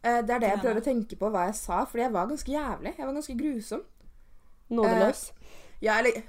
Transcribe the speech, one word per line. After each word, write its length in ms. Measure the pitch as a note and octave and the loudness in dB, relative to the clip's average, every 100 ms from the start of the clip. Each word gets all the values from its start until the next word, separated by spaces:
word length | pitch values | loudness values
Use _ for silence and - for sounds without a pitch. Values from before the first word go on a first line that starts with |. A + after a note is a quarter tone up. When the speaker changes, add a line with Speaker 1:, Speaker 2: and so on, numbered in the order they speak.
Speaker 1:
Eh, 200 | A#3 A#3+ | 4 2
det 80 | A3+ | 2
er 80 | A#3+ | 2
det 80 | A3+ | 2
jeg 100 | G#3 | 2
Speaker 2:
Helene. 40 | |
Speaker 1:
prøver 180 | B3+ G#3+ | 2 0
å 40 | |
tenke 320 | A#3 A#3+ G#3+ - | 2 0 -2 -2
på, 120 | G3+ | 0
hva 140 | G#3 F3+ | 0 0
jeg 80 | |
sa, 300 | G#3+ - F3+ | -2 -2 -2
fordi 140 | C4+ A#3 | -2 0
jeg 100 | B3 | 0
var 140 | G#3 G3 | 0 -2
ganske 220 | D4 - | -4 -4
jævlig. 460 | C#4+ C#4+ F#3 F#3 F4 | -4 -4 -6 -8 -8
Jeg 100 | C4+ | -6
var 60 | |
ganske 240 | C#4+ D4+ A#3+ | -6 -6 -4
grusom. 440 | D4+ B3 G#3+ A3+ G4+ - - - - - - - - | -2 -4 -6 -10 -10 -20 -20 -20 -20 -20 -20 -20 -4
Speaker 3:
Nådeløs. 600 | A#3 G#3+ F#3 G3+ C#4 - | 2 4 6 4 2 -8
Speaker 1:
Eh, 40 | - - - - - | -16 -18 -18 -16 -2
ja, 160 | G#3+ G#3+ | 2 4
eller 120 | B3 A3+ | 4 2